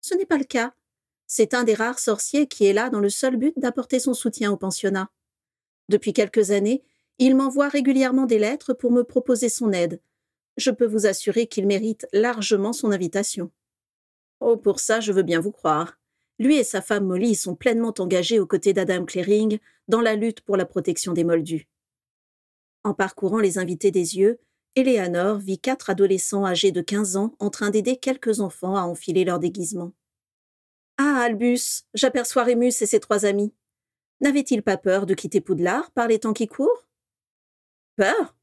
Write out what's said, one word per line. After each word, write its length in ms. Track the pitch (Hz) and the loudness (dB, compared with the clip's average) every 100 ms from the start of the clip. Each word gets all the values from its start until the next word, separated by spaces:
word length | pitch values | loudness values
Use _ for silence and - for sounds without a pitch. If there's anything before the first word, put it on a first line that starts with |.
« 0 | |
Ce 120 | - | -2
n'est 120 | 370 381 | -4 0
pas 120 | 311 | 0
le 60 | |
cas. 300 | 269 254 233 _ _ _ _ _ _ | 0 -2 -4 _ _ _ _ _ _
C'est 280 | - 220 | 0 2
un 100 | 247 | 2
des 100 | 233 | 2
rares 260 | 214 226 254 | 2 0 -2
sorciers 480 | - 208 - 285 285 | -2 -2 0 0 0
qui 180 | - 196 | 2 4
est 80 | |
là 160 | 196 247 | 4 0
dans 100 | 220 | 0
le 100 | 202 | 0
seul 280 | - 262 254 | 0 -2 0
but 200 | 277 320 | -2 0
d'apporter 420 | 240 240 240 254 | -4 -4 -2 -2
son 140 | 262 | 0
soutien 380 | 233 233 - 208 | -2 -4 -2 -2
au 60 | 202 | -2
pensionnat. 520 | 190 - 202 196 190 _ _ _ _ _ _ _ - | -4 -2 -2 -2 -6 _ _ _ _ _ _ _ 0
Depuis 240 | 202 - | 0 2
quelques 400 | - - - 196 | 0 0 2 2
années, 320 | 202 202 269 _ _ _ _ | 2 2 -2 _ _ _ _
il 160 | 254 | 4
m'envoie 360 | 262 269 269 285 | 4 2 0 0
régulièrement 560 | 285 269 262 262 262 262 | 0 2 2 2 2 2
des 140 | 220 | 2
lettres 340 | 208 294 - | 2 -2 -4
pour 180 | 247 247 | -2 2
me 140 | 240 240 | 2 2
proposer 420 | 254 247 240 240 | -2 0 0 0
son 240 | - 226 | -2 -2
aide. 300 | 185 170 170 _ _ _ _ _ - | 0 -2 -4 _ _ _ _ _ -4
Je 120 | - | -2
peux 160 | 226 233 | 0 0
vous 200 | 214 202 | 2 0
assurer 420 | 190 - 208 226 | 0 -2 -2 -2
qu'il 180 | - 196 | 0 0
mérite 420 | 196 220 214 - | 0 0 -6 -2
largement 640 | 196 233 233 202 208 202 | 0 0 0 0 0 0
son 180 | 233 226 | -2 -2
invitation. » « 600 | 196 175 196 202 - 175 _ _ _ _ _ _ _ _ _ | 0 -2 -2 -4 -6 -10 _ _ _ _ _ _ _ _ _
Oh, 160 | 233 226 | 0 2
pour 240 | 214 196 | 2 0
ça, 180 | - 226 | 0 0
je 140 | 214 | 2
veux 100 | 190 | 0
bien 160 | 175 170 | 2 0
vous 140 | 185 | -2
croire. 440 | - 165 151 170 - _ _ _ _ | -4 0 0 -2 -10 _ _ _ _
Lui 180 | 247 302 | 2 2
et 60 | |
sa 180 | 220 196 | 2 -4
femme 240 | - 208 196 | -2 -2 0
Molly 300 | 180 240 208 | 0 0 0
sont 200 | 190 - | -2 -2
pleinement 380 | 254 226 233 220 | 0 0 -2 -4
engagés 400 | 185 185 170 226 | 0 0 2 0
aux 80 | 190 | 2
côtés 260 | 190 - | 0 2
d'Adam 320 | 190 185 180 180 | 2 0 -2 -2
Clearing 540 | 185 175 208 220 214 _ _ - | -4 2 2 2 -2 _ _ -2
dans 140 | 226 | 2
la 140 | 233 214 | 2 0
lutte 260 | 226 214 | -2 -4
pour 160 | - 196 | -2 -2
la 80 | 180 | 0
protection 480 | 190 180 170 - | -2 -2 -4 -2
des 100 | 170 | 0
Moldus. » 460 | 170 170 165 160 - _ _ _ _ _ _ _ _ _ _ _ | 2 0 0 -8 -8 _ _ _ _ _ _ _ _ _ _ _
En 120 | 208 - | -6 -2
parcourant 420 | 285 - 190 214 | -2 -2 -2 0
les 220 | 202 185 | 0 0
invités 320 | 180 170 202 | -4 0 0
des 260 | 185 170 185 | 0 -2 2
yeux, 220 | 196 233 _ _ _ - | 2 2 _ _ _ 0
Eleanor 640 | 262 233 180 175 185 208 | 2 2 0 0 0 -2
vit 220 | 190 190 | -4 -6
quatre 320 | - 262 - | -4 -4 -4
adolescents 520 | 190 196 190 - 202 | 2 2 2 -2 -2
âgés 280 | 196 180 202 | -2 2 0
de 100 | 180 | 0
quinze 360 | 170 202 208 190 | -4 -2 -2 -2
ans 180 | 214 - | -4 -4
en 140 | 202 | -6
train 180 | - 208 | -2 -2
d'aider 280 | 208 208 254 | 0 0 -2
quelques 420 | - 262 233 208 | -4 -4 -2 -2
enfants 360 | 196 - 180 196 | -4 -6 -4 -4
à 60 | |
enfiler 440 | 175 170 - 170 180 | -4 -6 -2 0 0
leur 120 | 175 | 0
déguisement. « 560 | 170 190 165 196 175 - _ _ _ _ _ _ _ _ _ - | -4 -4 -8 -8 -10 -14 _ _ _ _ _ _ _ _ _ -2
Ah, 240 | 277 269 | 0 2
Albus, 600 | 240 214 240 247 - - _ | 0 2 0 0 -2 -6 _
j'aperçois 500 | 214 262 254 - 262 | 0 0 2 -2 0
Rémus 380 | 233 240 247 240 | 2 2 2 0
et 60 | 208 | 0
ses 120 | 214 | 0
trois 260 | - 202 202 | 0 0 2
amis. 280 | 202 208 _ _ _ _ _ _ _ | 0 -2 _ _ _ _ _ _ _
N'avaient-ils 440 | 285 285 277 233 | 0 0 0 0
pas 140 | 208 190 | 0 0
peur 280 | 196 190 190 | 2 0 0
de 80 | |
quitter 260 | 190 175 202 | -4 0 -2
Poudlard 520 | - 170 180 233 349 | 0 -2 0 -2 -4
par 160 | - 233 | -2 0
les 100 | 220 | 0
temps 160 | 220 | 0
qui 140 | 214 214 | -2 -4
courent ? » « 400 | - 285 494 _ _ _ _ _ _ _ _ _ _ _ - | 0 0 0 _ _ _ _ _ _ _ _ _ _ _ -2
Peur ? 400 | 196 427 339 _ | 0 0 -4 _